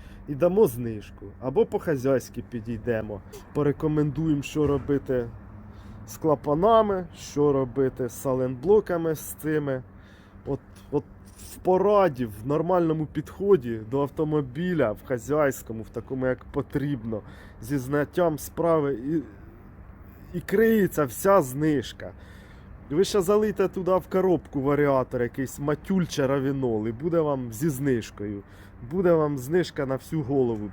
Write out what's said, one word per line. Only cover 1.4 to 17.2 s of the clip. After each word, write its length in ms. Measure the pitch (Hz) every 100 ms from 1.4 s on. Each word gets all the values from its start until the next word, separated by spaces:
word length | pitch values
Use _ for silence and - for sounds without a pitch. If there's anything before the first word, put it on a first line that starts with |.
Або 260 | 127 151 247
по-хазяйськи 760 | 202 - 143 131 131 - - 110
підійдемо, 680 | 120 110 110 113 113 107 101 - - -
порекомендуємо, 920 | - 147 139 156 151 147 131 160 143
що 240 | 131 151 147
робити 640 | 139 123 143 - 127 117 - - - - - - - -
з 100 | -
клапанами, 920 | 160 143 147 147 208 226 214 190 175 -
що 360 | - 147 147
робити 560 | 135 131 120 131 131 123
з 140 | -
саленблоками 920 | 139 131 127 127 156 214 202 170 165
з 60 | 156
цими. 640 | - - 151 156 143 131 - - - - - - -
От, 140 | 139 - - -
от 140 | 147 - - - - -
в 40 | -
пораді, 680 | 175 180 202 208 185 127
в 220 | 117 101 120
нормальному 600 | 151 165 180 165 160 151
підході 720 | 160 - - 196 185 123 113 107
до 120 | 135
автомобіля, 880 | 143 - 156 151 131 123 180 170 117
в 60 | 101
хазяйському, 800 | - 123 110 147 143 131 - 113
в 60 | 104
такому, 380 | 117 - 131 131
як 180 | 127
потрібно, 760 | - 143 - 143 143 135 113 107